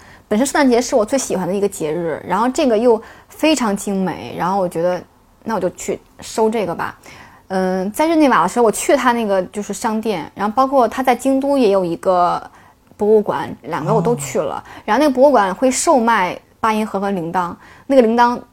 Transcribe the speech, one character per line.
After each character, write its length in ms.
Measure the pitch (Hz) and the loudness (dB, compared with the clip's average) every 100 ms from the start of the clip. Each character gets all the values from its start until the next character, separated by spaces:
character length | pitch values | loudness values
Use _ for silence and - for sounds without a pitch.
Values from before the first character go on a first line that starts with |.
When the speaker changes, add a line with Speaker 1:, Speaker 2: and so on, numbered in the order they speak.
| - - - | -16 -20 -4
Speaker 1:
本 100 | 208 | -2
身 80 | 277 | 0
圣 80 | |
诞 160 | 339 277 | 2 4
节 120 | 233 | 2
是 140 | 254 277 | 2 0
我 100 | 208 | 0
最 120 | 269 | -2
喜 180 | - 185 | -2 -4
欢 120 | 175 | -4
的 60 | |
一 80 | 202 | -2
个 60 | 196 | -2
节 240 | - 151 | -4 -6
日， 300 | 160 170 143 - | -4 -4 -6 -4
然 100 | 180 | -2
后 120 | 240 | -2
这 180 | 262 285 | 0 2
个 100 | 214 | 2
又 240 | 247 214 - - - | 4 2 -2 -20 -20
非 260 | - 302 311 | -2 0 2
常 200 | 226 196 | 0 -4
精 280 | - 196 | -4 -2
美， 320 | 185 90 117 - | -2 -4 -10 -6
然 140 | 165 | -2
后 80 | 196 | 0
我 80 | 180 | -2
觉 140 | 165 | -2
得， 200 | 175 180 - _ _ _ | -2 -2 -6 _ _ _
那 120 | - 220 | -8 -4
我 40 | |
就 100 | 180 | -4
去 280 | - - - _ - | -6 -8 -8 _ -20
收 300 | - - 220 | -10 -2 0
这 160 | 226 175 | 0 -4
个 100 | 165 | -6
吧。 220 | - - - - - - - | -8 -10 -20 -20 -20 -20 -8
嗯， 420 | 185 185 185 185 | -4 -2 -2 -4
在 160 | 214 311 | -2 0
日 80 | 320 | 2
内 120 | 294 | 4
瓦 120 | 226 | 4
的 80 | 170 | 2
时 80 | 247 | 2
候， 80 | 233 | 2
我 60 | |
去 240 | 202 - 285 | 2 2 2
他 160 | 247 | 2
那 160 | 233 220 | 0 0
个 140 | 190 | -2
就 180 | 185 - | -2 -6
是 120 | 202 | -8
商 280 | 202 240 220 | -6 -4 -4
店， 300 | 220 185 - | -4 -6 -8
然 140 | - 202 | -6 -4
后 40 | 214 | 0
包 100 | 262 | 0
括 220 | 277 233 | 2 2
他 160 | - | 0
在 120 | 262 240 | 0 0
京 240 | 269 269 | 0 0
都 160 | 277 285 | 0 2
也 140 | 226 | 4
有 160 | 196 180 | 2 0
一 100 | 170 | -2
个 440 | 196 180 175 170 - - - _ _ - | 0 2 2 0 -8 -18 -20 _ _ -4
博 100 | 208 | 2
物 140 | 220 | 2
馆， 340 | 208 139 156 - | 2 -4 -6 -10
两 220 | 120 160 - | -10 -6 0
个 80 | |
我 80 | - | 0
都 140 | 175 240 | 2 -2
去 240 | 143 214 | -4 -4
了。 160 | 151 65 | -4 -6
Speaker 2:
哦。 80 | - - - | -12 -12 -2
Speaker 1:
然 120 | 220 | 2
后 20 | |
那 80 | 302 | 2
个 60 | |
博 160 | 254 277 | 4 4
物 20 | |
馆 220 | 254 196 | 4 2
会 160 | 185 262 | 0 0
售 300 | 254 - 285 | 0 2 2
卖 360 | 226 220 180 - - _ | 2 2 0 -6 -14 _
八 140 | 226 | -2
音 140 | 214 214 | 0 -2
盒 120 | 196 | -4
和 120 | 202 | -4
铃 200 | 196 165 | -4 -4
铛， 220 | 180 175 - - - - | -4 -4 -8 -18 -14 2
那 100 | 269 | 4
个 60 | |
铃 160 | 220 233 | 4 4
铛 220 | 240 247 - | 2 0 -6